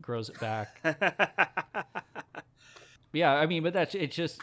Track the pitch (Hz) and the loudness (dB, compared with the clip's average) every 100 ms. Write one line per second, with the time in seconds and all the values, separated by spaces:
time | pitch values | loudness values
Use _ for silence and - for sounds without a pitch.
0 | 160 117 110 - 113 110 104 - 160 147 | -8 -6 -6 -6 -4 -4 -6 -4 -4 0
1 | 190 - 190 - 185 - - 214 - 190 | 0 2 0 2 0 0 -6 -8 -8 -10
2 | - 208 - - - _ - - - - | -12 -14 -14 -16 -18 _ -20 -20 -20 -20
3 | _ 147 165 139 160 170 160 185 160 202 | _ 2 4 6 4 2 0 0 0 0
4 | 151 - 165 - | -4 -2 -4 -4